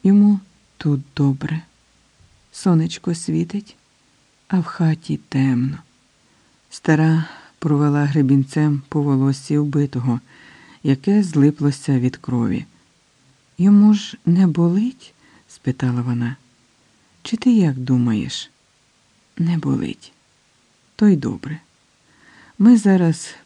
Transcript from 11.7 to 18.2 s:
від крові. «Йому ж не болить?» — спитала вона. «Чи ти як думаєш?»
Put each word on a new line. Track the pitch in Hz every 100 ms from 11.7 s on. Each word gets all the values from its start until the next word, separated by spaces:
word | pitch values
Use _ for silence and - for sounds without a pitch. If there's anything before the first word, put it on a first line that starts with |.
| 139 - 131
від | 127 -
крові. | - 123 110 - - _ _ _ _ _ _ _ _ -
«Йому | 190 208 214
ж | 208 - - 165
не | 175 185
болить?» — | 156 170 185 240 - - _ _ _ _
спитала | - 131 127 123 123
вона. | 120 120 117 135 _ _ _ _ _ _ _ _
«Чи | - 220
ти | 254
як | 226 165 131
думаєш?» | 127 127 120 107